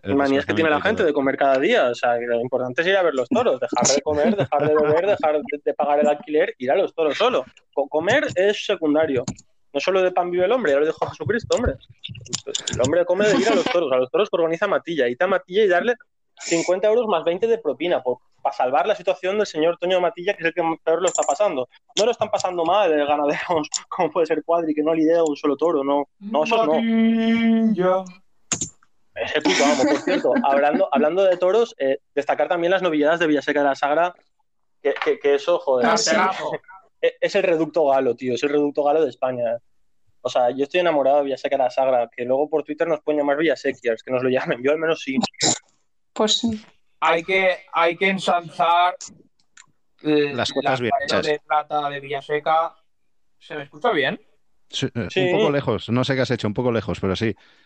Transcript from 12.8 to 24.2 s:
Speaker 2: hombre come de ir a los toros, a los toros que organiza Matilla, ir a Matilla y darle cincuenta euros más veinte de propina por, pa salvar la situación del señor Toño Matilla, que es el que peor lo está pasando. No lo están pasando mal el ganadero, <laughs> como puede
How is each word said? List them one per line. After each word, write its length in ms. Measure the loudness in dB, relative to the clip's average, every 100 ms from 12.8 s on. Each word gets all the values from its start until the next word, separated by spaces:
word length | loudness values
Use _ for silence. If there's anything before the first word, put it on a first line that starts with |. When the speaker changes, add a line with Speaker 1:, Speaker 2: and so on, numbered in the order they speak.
Speaker 2:
hombre 240 | 0 2
come 240 | 2 2 2
de 80 | 4
ir 100 | 4
a 60 |
los 100 | 2
toros, 280 | 2 0 2
a 40 | 0
los 140 | 0
toros 180 | 0 0
que 80 | 0
organiza 300 | 0 0 0
Matilla, 420 | -2 -2 -2 -2
ir 80 | 0
a 60 | 0
Matilla 360 | 0 0 2
y 40 | 4
darle 260 | 2 0 -4 _ _ _ _
cincuenta 480 | -2 -2 0 0 2
euros 180 | 2 2
más 160 | 0
veinte 220 | 0 -2 0
de 120 | 0
propina 440 | -2 -4 -2 -2
por, 160 | -2 -6 _ _
pa 80 | -6
salvar 360 | -2 0 0 0
la 80 | -2
situación 420 | -2 -4 -2 -2
del 80 | -4
señor 320 | 0 0 0
Toño 220 | 0 0
Matilla, 340 | 0 -2 -6
que 80 | -2
es 40 | -4
el 40 |
que 80 | -2 -4 -2
peor 180 | -2 0
lo 60 | 0
está 140 | 0
pasando. 460 | -2 0 0 -2 -6 _ _ 0
No 80 |
lo 60 | 0
están 180 | 0 -2
pasando 360 | -2 -2 -2
mal 260 | 2 2 4
el 140 | 2 2
ganadero, 320 | 0 0 -2 -2 -2
<laughs> 260 | -2 -8 -10
como 220 | -4 -2
puede 160 | 0